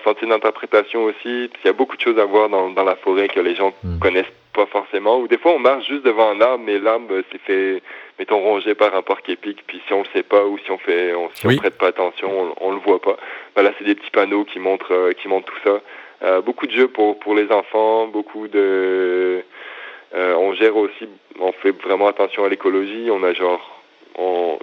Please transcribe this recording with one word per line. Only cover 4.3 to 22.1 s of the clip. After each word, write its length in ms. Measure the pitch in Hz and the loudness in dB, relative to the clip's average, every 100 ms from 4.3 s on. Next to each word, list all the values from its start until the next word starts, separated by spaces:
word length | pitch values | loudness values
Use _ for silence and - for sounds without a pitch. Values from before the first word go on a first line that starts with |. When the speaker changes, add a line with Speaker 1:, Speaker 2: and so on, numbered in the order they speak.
| - _ | -10 _
Speaker 1:
pas 120 | - 101 | -2 0
forcément, 520 | 101 - 98 107 123 | -2 -4 -2 2 2
ou 100 | 117 | 2
des 80 | 117 | 2
fois 160 | 165 | 2
on 60 | 156 | 4
marche 280 | 123 135 120 | 4 2 -2
juste 180 | 143 | -2
devant 260 | 131 110 110 | 0 4 2
un 100 | 104 | 4
arbre, 240 | 120 123 | 2 2
mais 140 | 110 101 | -2 0
l'arbre, 340 | 107 117 113 | 0 0 -2
euh, 100 | 95 - | -6 -6
s'est 80 | 95 | -8
fait, 380 | - 95 95 92 - - - - | -2 0 0 -4 -8 -20 -18 -12
mettons, 200 | 95 104 | -2 0
rongé 360 | 101 101 101 | 2 0 0
par 200 | 101 104 | 2 2
un 80 | 95 | 2
porc-épic, 600 | 90 98 - 90 104 98 - | -2 -4 -6 -8 -10 -12 -16
puis 160 | 90 - | -16 -4
si 60 | |
on 60 | 98 | -4
le 80 | 98 | -2
sait 80 | 98 | -4
pas, 220 | - 104 101 | 2 4 4
ou 100 | 101 | -2
si 60 | - | -6
on 80 | 95 | -6
fait, 340 | - 87 90 | -2 0 0
on, 140 | 87 85 | -2 -6
si 120 | - 117 | -2 0
Speaker 2:
Oui. 100 | 135 | 2
Speaker 1:
on 20 | |
prête 180 | 95 - | 0 0
pas 120 | 92 | 0
attention, 420 | - 90 - 95 95 87 - | 0 -2 -4 -4 -4 -4 -4
on, 80 | 95 | -4
on 20 | |
le 60 | 98 | -2
voit 220 | 98 92 | 0 2
pas. 140 | 98 - - - - | 0 -4 -8 -18 -4
Ben 80 | 104 | 2
là, 100 | 101 - | 2 2
c'est 60 | |
des 100 | 104 | -2
petits 160 | 101 - | -2 -2
panneaux 340 | 110 98 101 | 0 2 0
qui 140 | 101 92 | -2 -4
montrent, 360 | 92 95 - | -2 -2 0
euh, 180 | 92 90 | 2 2
qui 160 | 90 98 | 0 -2
montrent 240 | 95 - | -4 -4
tout 80 | - | -4
ça. 180 | 104 104 - - - - | 0 0 -4 -20 -20 -4
Euh, 180 | 90 92 | 0 0
beaucoup 260 | 92 - - | 0 -6 -4
de 60 | |
jeux 160 | 117 127 | 0 0
pour, 300 | 110 107 104 | 2 0 0
pour 160 | 104 | -2
les 160 | 107 104 | 0 2
enfants, 540 | 104 - 110 110 113 113 | 0 0 0 2 2 0
beaucoup 420 | 107 107 107 107 | -4 -8 -10 -2
de, 920 | 104 98 95 92 92 90 90 92 90 - - - - - - - | 0 2 2 0 0 0 0 0 -2 -6 -18 -18 -18 -18 -20 -10
euh, 200 | 87 92 87 | -4 0 2
on 180 | 98 | 0
gère 220 | 95 110 107 | 2 2 2
aussi, 300 | 101 - 110 95 _ - | -2 -4 -18 -20 _ -6
on 120 | 92 | -4
fait 200 | - 98 92 | 0 -2 -2
vraiment 240 | 95 95 | -2 2
attention 360 | 101 | 2